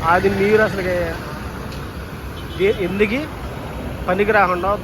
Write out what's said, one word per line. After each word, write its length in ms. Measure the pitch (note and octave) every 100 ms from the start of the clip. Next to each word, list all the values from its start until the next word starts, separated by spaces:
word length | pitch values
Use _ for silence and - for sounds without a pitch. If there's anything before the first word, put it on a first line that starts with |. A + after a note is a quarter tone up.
| D#3+
అది 200 | F3+ G3
మీరు 340 | G3 G3+ G#3+
అసలుకి 480 | G#3+ F#3+ F#3 F3+ E3 E3 - - - - - - - - - - - - - D3+
దే-, 260 | G3 A3
ఎందుకు 420 | F3 G3 G#3 B3+ D4+ - - - - - - - -
పనికి 240 | F#3 G#3
రాకుండా 460 | G#3 F3+ F3+ F#3 G3+